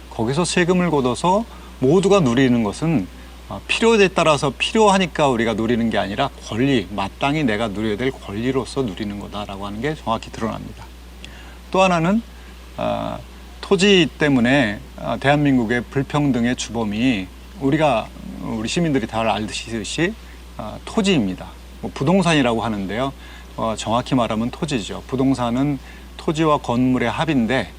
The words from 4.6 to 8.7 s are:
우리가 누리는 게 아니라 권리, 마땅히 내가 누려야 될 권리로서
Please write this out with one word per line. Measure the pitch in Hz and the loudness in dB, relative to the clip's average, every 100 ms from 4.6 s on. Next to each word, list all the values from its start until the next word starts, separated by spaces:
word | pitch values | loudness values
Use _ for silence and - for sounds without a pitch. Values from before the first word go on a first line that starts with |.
| - 226 214 190 180 - 143 | 0 4 6 6 2 2 2
우리가 | 117 113 | 4 2
누리는 | 110 113 120 117 | 0 0 0 0
게 | 107 | 0
아니라 | 98 107 143 - - | -2 -2 -4 -6 -8
권리, | 110 139 127 85 | -2 2 2 0
마땅히 | 101 95 - 139 156 | -4 -6 -4 -2 0
내가 | 139 104 113 | 0 0 -2
누려야 | 95 110 104 | -4 -4 -2
될 | 131 | -2
권리로서 | - - 104 123 127 117 | -4 -8 -4 -2 -2 -2